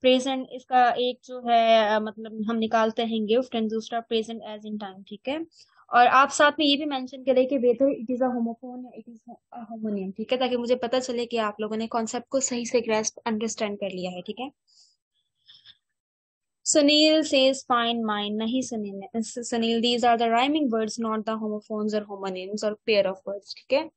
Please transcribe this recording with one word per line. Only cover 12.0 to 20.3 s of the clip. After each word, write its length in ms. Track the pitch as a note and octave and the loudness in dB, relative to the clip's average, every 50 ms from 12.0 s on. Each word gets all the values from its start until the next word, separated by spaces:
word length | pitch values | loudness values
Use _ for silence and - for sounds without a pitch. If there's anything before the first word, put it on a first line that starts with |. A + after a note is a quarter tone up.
| A3+ A3 - B3 B3 _ | -4 -2 -4 -8 -8 _
को 120 | - C4+ | -2 -2
सही 260 | B3+ - B3+ A#3+ A#3 | -2 0 -4 -4 -6
से 140 | A3+ - B3 | 0 0 0
grasp, 420 | A3+ A3+ A3 G#3+ A3 - _ - _ | 0 2 0 0 0 -2 _ -4 _
understand 500 | A#3 A3 G#3+ A3 A3+ A3 - A3+ G#3 G3+ | -2 -2 -2 -2 -4 -4 -4 -4 -6 -4
कर 120 | G3+ G3+ G3 | -6 -8 -8
लिया 220 | F#3+ F3+ F3+ F3+ | -6 -6 -8 -8
है, 120 | F3+ F3+ F3+ | -8 -10 -12
ठीक 140 | - G#3+ G#3+ | -12 -12 -12
है? 100 | B3 C#4+ _ _ _ _ _ _ _ _ _ _ _ _ _ _ _ _ _ _ _ _ - - _ - - _ _ _ _ _ _ _ _ _ _ _ _ _ _ _ _ _ _ | -12 -14 _ _ _ _ _ _ _ _ _ _ _ _ _ _ _ _ _ _ _ _ -20 -20 _ -20 -20 _ _ _ _ _ _ _ _ _ _ _ _ _ _ _ _ _ _
Sunil 540 | - - D#4+ D4 C#4+ D4+ D4+ D4+ D#4 D#4 D#4 | 2 4 4 6 6 6 6 6 6 6 4
says, 360 | D4+ D4+ - C4+ C4 C4+ C4+ C4 | 2 2 2 4 4 4 2 0
"Fine, 440 | - _ B3+ A#3+ A#3 A#3 A#3+ A#3 A3+ | -2 _ 0 0 2 0 -2 -2 -2
mine।" 300 | A3 G#3 G#3 G#3 G#3 G#3+ | -2 -2 -2 -4 -4 -4
नहीं 300 | G#3+ A3 A3+ A#3+ C4 B3+ | -4 -4 -2 -2 -2 -4
Sunil, 400 | - A#3+ A3+ G#3+ G3+ G3 G3 F#3+ - _ | -4 -6 -8 -8 -8 -10 -12 -14 -8 _
स-, 340 | A3+ A3 - - B3 A#3+ - | -6 -6 -6 -8 -12 -8 -6
Sunil, 300 | - A#3 A3+ A3+ A#3 A#3 | -4 -2 0 0 0 2
these 240 | A3+ A#3+ A#3+ A#3+ A3+ | 2 0 0 2 4
are 140 | B3 A#3 A#3 A#3+ | 2 4 4 2
the 100 | A#3 | 2